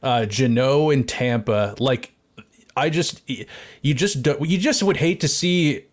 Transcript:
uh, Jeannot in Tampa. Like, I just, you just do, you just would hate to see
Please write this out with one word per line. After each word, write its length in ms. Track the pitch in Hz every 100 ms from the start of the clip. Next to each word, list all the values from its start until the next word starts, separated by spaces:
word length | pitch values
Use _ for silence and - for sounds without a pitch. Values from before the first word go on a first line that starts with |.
uh, 220 | 139 120 110
Jeannot 640 | 104 131 117 131 143 151
in 140 | 143 120
Tampa. 680 | - 123 120 107 104 101 104
Like, 340 | 123 123 - _ _ - - _ _ -
I 140 | 151
just, 320 | 160 165 - - 131 104 - - -
you 120 | 139
just 280 | 135 196 143
do, 160 | 127 147
you 160 | 156 185
just 260 | 226 -
would 140 | 196 -
hate 240 | 165 175
to 80 | 151
see 560 | - 175 180 156 113 -